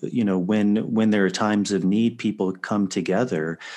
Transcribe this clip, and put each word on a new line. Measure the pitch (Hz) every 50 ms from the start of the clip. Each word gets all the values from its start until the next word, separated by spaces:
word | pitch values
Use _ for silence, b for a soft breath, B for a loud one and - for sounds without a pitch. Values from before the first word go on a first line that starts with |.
| -
you | - - 120 110
know, | 101 95
when, | 92 90 92 107 107 104 104 104 110 - - 117
when | 110 110 110
there | 107 104 98
are | 92
times | 90 - 110 107 107 104 98 98
of | 101 92 87
need, | 92 101 110 113 117 117 -
people | - 110 101 - 98 92 92
come | - - - 107 104 101
together. | 95 - 101 85 92 90 104 127 123 95 80 78 82 82 B B B B